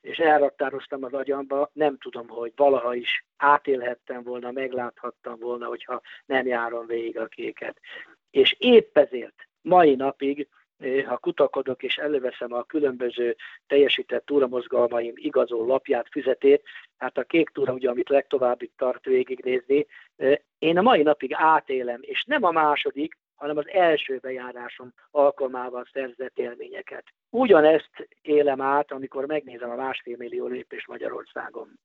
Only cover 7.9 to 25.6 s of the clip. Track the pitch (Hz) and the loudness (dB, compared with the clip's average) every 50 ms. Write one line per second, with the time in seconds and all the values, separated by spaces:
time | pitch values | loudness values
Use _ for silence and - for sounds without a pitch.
7.9 | - - - _ - _ _ _ _ 139 131 - - _ - 254 247 220 220 - | -20 -20 -20 _ -20 _ _ _ _ 4 4 4 2 _ 4 8 8 8 8 6
8.9 | _ 151 139 - 127 123 113 - _ _ - _ _ _ _ 156 175 180 175 151 | _ 2 2 2 0 -10 -10 -10 _ _ -20 _ _ _ _ 4 6 6 8 6
9.9 | 135 127 135 139 135 _ 139 139 143 147 143 _ _ _ _ _ _ _ - 131 | 4 4 0 -4 -4 _ -4 -4 -4 -4 -8 _ _ _ _ _ _ _ -8 -4
10.9 | 127 139 139 139 123 - - 175 170 - 147 131 - 139 131 135 127 _ - 127 | -2 -2 -2 -2 -6 -6 -4 -6 0 2 0 2 2 -4 -6 -6 -8 _ -6 -6
11.9 | - - 151 147 151 139 123 127 120 - 123 120 120 120 117 _ - 156 147 135 | -6 -4 -4 -4 -4 -2 -4 -4 -8 -6 -12 -8 -6 -8 -8 _ -4 -2 0 0
12.9 | 127 123 127 120 113 120 120 120 113 _ - - - - _ _ 143 143 143 123 | -2 -2 -6 -6 -4 -2 -4 -4 -4 _ -10 -20 -20 -20 _ _ 4 4 6 4
13.9 | - - - _ 123 117 - - 143 143 139 147 127 123 120 - 131 120 120 120 | 4 -2 -2 _ -6 -6 -4 0 2 2 2 2 0 -6 -6 -2 0 2 2 2
14.9 | 120 120 117 120 117 - - 151 143 131 123 117 120 117 113 120 131 135 _ - | 0 -2 -4 -4 -10 -8 -8 -2 0 0 0 0 -2 -4 0 0 0 0 _ -2
15.9 | 139 120 117 _ - - 110 127 127 - - 139 139 147 _ - - - - _ | -2 -2 -2 _ -8 -4 -2 -2 -2 2 6 6 6 6 _ -4 -20 -20 -20 _
16.9 | _ _ 127 127 _ - 123 _ - 165 156 - _ 151 139 127 127 127 127 131 | _ _ -10 -8 _ -6 -6 _ 2 0 0 0 _ -4 -2 -2 -2 -2 -2 -2
17.9 | 123 123 117 - 143 139 131 _ - 135 127 123 120 120 123 113 _ _ 139 127 | 0 -2 -2 2 2 0 2 _ -2 0 0 0 0 -2 -6 -16 _ _ -4 -4
18.9 | 127 - _ 135 131 127 127 - 131 123 - 127 127 127 - _ 139 143 147 _ | -4 -4 _ 0 2 2 2 0 -6 -8 -4 -4 -4 -4 0 _ 0 0 0 _
19.9 | - - - _ _ _ 143 135 143 - _ _ _ _ - 160 170 180 190 247 | -8 -20 -20 _ _ _ 2 2 2 2 _ _ _ _ 0 2 2 4 4 6
20.9 | 247 180 147 151 147 _ - 127 147 - 160 156 160 151 - - 135 131 123 120 | 6 6 4 4 2 _ -2 -8 -4 2 4 4 4 4 2 -2 -4 -4 -4 -4
21.9 | 120 120 135 - 135 - - - 285 302 226 175 160 165 156 151 147 139 - 143 | -8 -10 -10 -8 -8 -8 -4 -2 -2 0 2 2 2 4 4 4 2 0 -2 -6
22.9 | - 135 151 165 - _ _ _ _ _ 147 147 151 151 147 - - 190 180 170 | -4 -4 -6 -8 -8 _ _ _ _ _ -8 -6 -4 -6 -6 -2 0 2 4 4
23.9 | 156 143 - - 135 127 - 131 131 127 123 123 123 120 120 117 - - 127 127 | 2 2 -2 -6 -8 -8 -8 -10 -10 -10 -12 -14 -14 -14 -16 -16 -16 -18 -20 -20
24.9 | _ _ _ _ _ 147 143 143 139 - 139 127 131 127 | _ _ _ _ _ 4 4 4 4 0 -6 -4 -4 -6